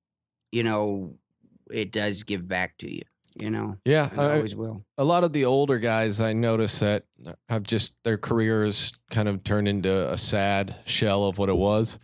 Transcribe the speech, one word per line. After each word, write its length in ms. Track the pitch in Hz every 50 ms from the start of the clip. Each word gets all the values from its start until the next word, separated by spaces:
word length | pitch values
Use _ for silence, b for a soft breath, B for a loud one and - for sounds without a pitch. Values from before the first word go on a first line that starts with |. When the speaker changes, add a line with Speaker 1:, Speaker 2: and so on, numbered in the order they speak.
| _ _ _ _ _ _ _ _ _ _
Speaker 1:
you 100 | - 117 117
know, 520 | 113 110 107 104 104 101 98 95 82 - - _ _ _ _ _ _ _ _ _ -
it 200 | 117 113 107 98
does 300 | - 107 104 104 101 92 -
give 240 | - 104 95 87 90
back 300 | 95 90 92 90 - _
to 120 | - - -
you, 100 | - - - _ _ _ _ - -
you 100 | 104 107
know? 280 | 110 110 107 107 101 98 -
Speaker 2:
Yeah, 260 | 127 147 156 147 139
Speaker 1:
It 60 | - 147
Speaker 2:
I, 160 | 143 147 147
Speaker 1:
always 200 | 151 147 - 101
will. 280 | 104 110 113 110 92 - _ _ -
Speaker 2:
a 60 | 135
lot 200 | 151 170 175 175
of 80 | 170
the 140 | 147 151 135
older 320 | 123 131 135 143 139 135 117
guys 420 | 110 117 110 110 113 110 104 110
I 140 | 113 110 110
notice 460 | 113 117 117 113 110 110 104 - -
that 260 | 107 104 104 101 - _ _ _ 60 78 85 - _ _
have 160 | 120 113 101
just, 300 | - 117 110 - - - _ _
their 140 | 113 110 104
careers 760 | - - 120 117 110 110 113 110 107 107 101 - - - - - _ _
kind 160 | - 113 107 104
of 140 | 101 95 -
turned 240 | - 104 104 104 101
into 440 | 101 101 87 95 95 95 87 64
a 60 | 78 -
sad 580 | - - - 104 98 101 101 98 101 95 - - -
shell 380 | - - - 113 107 98 101 101
of 120 | 98 90 95
what 100 | 98 95
it 60 | 95
was 440 | 87 95 101 104 107 113 110 - -